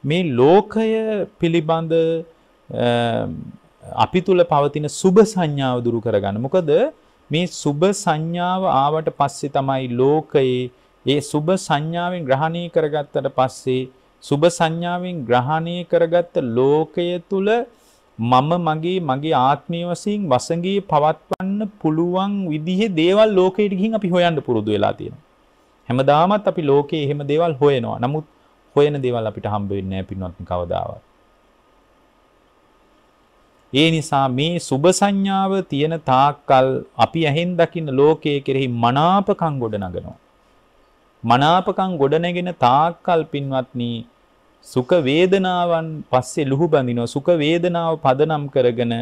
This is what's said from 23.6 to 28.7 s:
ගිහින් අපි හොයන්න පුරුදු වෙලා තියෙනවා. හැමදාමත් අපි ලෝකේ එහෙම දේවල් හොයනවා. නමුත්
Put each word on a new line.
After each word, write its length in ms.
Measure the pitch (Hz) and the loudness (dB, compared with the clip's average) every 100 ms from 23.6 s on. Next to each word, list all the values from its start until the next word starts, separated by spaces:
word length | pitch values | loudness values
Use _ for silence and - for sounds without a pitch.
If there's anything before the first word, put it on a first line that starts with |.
| 208 | -2
ගිහින් 220 | 185 214 220 | 0 -2 -2
අපි 140 | 196 | 0
හොයන්න 320 | 175 175 156 | 2 2 0
පුරුදු 300 | - 113 107 | -2 -2 0
වෙලා 220 | 104 101 | 0 0
තියෙනවා. 300 | 101 - - _ _ _ _ _ _ - | -2 -12 -14 _ _ _ _ _ _ -4
හැමදාමත් 580 | 123 135 147 175 208 202 | 0 4 4 4 2 0
අපි 140 | 180 | -2
ලෝකේ 420 | 147 139 143 160 | 2 2 2 -4
එහෙම 180 | 143 147 139 | -2 -4 -2
දේවල් 260 | 151 170 | 0 0
හොයනවා. 460 | 135 143 135 113 110 | 2 2 2 -2 -4
නමුත් 260 | 120 151 156 _ _ _ _ | -4 -4 -8 _ _ _ _